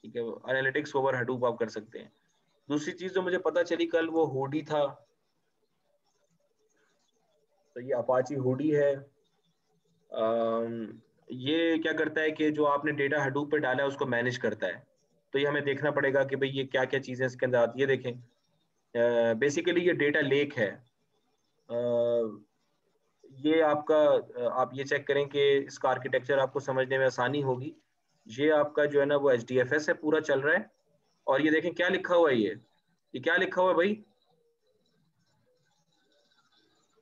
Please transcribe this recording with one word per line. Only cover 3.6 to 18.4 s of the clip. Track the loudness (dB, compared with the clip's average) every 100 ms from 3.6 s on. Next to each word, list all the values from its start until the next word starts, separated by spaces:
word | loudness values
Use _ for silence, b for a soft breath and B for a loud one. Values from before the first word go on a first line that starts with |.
चली | -2 -2 0
कल, | 0 0
वो | 0 0 -2
Hudi | -4 -6 -2
था, | -2 -2 -4 _ _ _ _ _ _ _ _ _ _ _ _ _ _ _ _ _ _ _ _ _ _ _ _ _ _ _
तो | -14
ये | -4
Apache | -2 2 2 2 0 0
Hudi | 2 2
है। | 4 2 0 -6 _ _ _ _ _ _ _ _ _ -12
अम, | -2 0 0 0 -2 -4 -6 -10 -14 _ _ -14
ये | -8 -2 0 2 0
क्या | -2
करता | -2 -2 0
है | -2
कि | 0 -2
जो | 2
आपने | 2 2 -2
data | -2 0 0
Hadoop | -2 -2 -2
पे | 0
डाला | 0 0
है | -2
उसको | -2 -2
manage | -2 -2 -2
करता | -4 -4 -6
है, | -8 _ _ _ _ _
तो | -2
ये | 0
हमें | 0
देखना | -2 -2 -2
पड़ेगा | 0 2 2
कि | 0 -2
भाई | -2
ये | -4
क्या | -2 -2
क्या | 0 -2
चीजें | -4 -4 -4
इसके | -2 0
अंदर | 2
आती | 2 2
है। | 0
देखें, | 0 -2 -10 -16 _